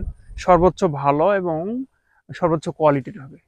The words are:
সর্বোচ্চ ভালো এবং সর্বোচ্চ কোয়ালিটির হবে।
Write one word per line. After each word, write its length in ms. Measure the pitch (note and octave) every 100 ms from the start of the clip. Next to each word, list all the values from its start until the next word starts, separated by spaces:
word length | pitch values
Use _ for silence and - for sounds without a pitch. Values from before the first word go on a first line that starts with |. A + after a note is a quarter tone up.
| F#3 - - -
সর্বোচ্চ 460 | - F3+ F3+ - F#3+
ভালো 500 | C#3+ C#3 C#3+ F3 G3+
এবং 480 | F3+ D#3 F3+ B3 C4 _ _ _ _ C#3+
সর্বোচ্চ 340 | F3 D#3+ F3+
কোয়ালিটির 520 | - D#3 C#3 C3 D#3+
হবে। 160 | C3+ D3